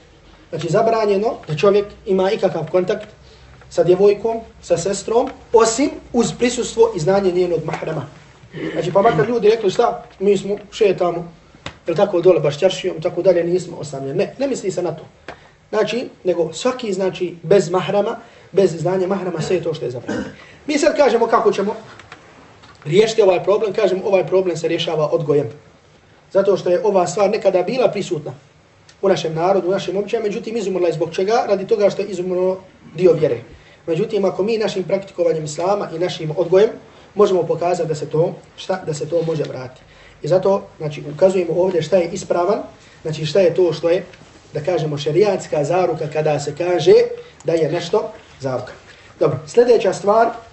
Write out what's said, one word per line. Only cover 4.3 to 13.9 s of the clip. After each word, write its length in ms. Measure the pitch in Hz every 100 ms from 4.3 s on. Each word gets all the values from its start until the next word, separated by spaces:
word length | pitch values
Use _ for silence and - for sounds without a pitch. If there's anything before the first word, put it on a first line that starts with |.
| 226 - -
sa 160 | - 165
sestrom, 520 | 190 196 - 226 269 - -
osim 360 | 220 226 - 294 - -
uz 200 | 240 220 -
prisustvo 520 | 247 240 208 226 226 185
i 40 |
znanje 320 | 156 196 196
njenog 340 | 175 180 160 151
mahrama. 400 | 156 160 156 120 - - - - - -
Znači, 180 | 170 165
pa 100 | 185
makar 280 | 220 - 214
ljudi 200 | 240 208
rekli: 220 | 233 202
„Šta, 320 | 185 233 - - -
mi 180 | 190 196
smo, 200 | 196 202 -
šetamo, 600 | - 202 180 175 170 170 - _ - - - -
jel 80 | 165
tako, 260 | 202 175
dole 180 | 175 165
baš 200 | 151 -
čaršijom”, 420 | 190 - 185 160
tako 200 | 175 175
dalje, 220 | 185 170
nismo 340 | 170 180 165 165
osamljeni. 400 | 156